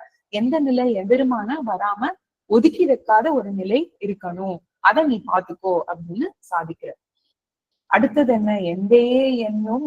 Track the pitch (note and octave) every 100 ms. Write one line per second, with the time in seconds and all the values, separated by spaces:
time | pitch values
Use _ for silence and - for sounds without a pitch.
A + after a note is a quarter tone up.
0 | - _ _ G#3 B3 D#4 C#4 B3 B3 G3+
1 | G3 C4 B3+ A#3 G#3 D#4+ A3+ F#3 G3+ G3+
2 | C#4+ F#4+ _ _ - A3+ D#4+ - D4+ B3
3 | - A3 D4 C#4 G3+ G3 F#3+ B3+ E4+ -
4 | G3+ G3 F3+ F3+ G3 E3+ _ _ F#3+ C#4+
5 | D#4 G#3+ - F#3 F#3 E3+ F#3+ F3 - E3+
6 | E3+ F#3+ F4+ _ - F3 E3 E3 - -
7 | _ _ _ _ _ _ _ _ - G3+
8 | C4+ D4 B3+ A3+ G#3 G#3 F3 F3+ G3+ A#3+
9 | A#3+ B3+ C4+ A#3+ G#3+ G#3+ G#3+ B3